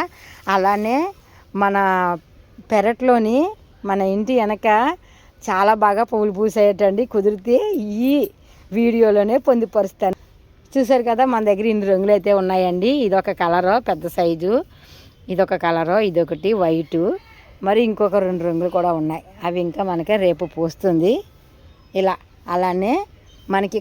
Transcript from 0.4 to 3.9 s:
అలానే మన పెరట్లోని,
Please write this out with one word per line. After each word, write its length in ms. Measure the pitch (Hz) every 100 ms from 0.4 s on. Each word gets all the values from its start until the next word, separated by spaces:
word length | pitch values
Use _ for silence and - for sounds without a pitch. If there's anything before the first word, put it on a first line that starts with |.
| - 190
అలానే 420 | 190 202 214 262 370 - - - - 196
మన 140 | 202 196 196 185 180 170 - - - - -
పెరట్లోని, 680 | 214 202 233 254 240 214 247 359 440 - - 202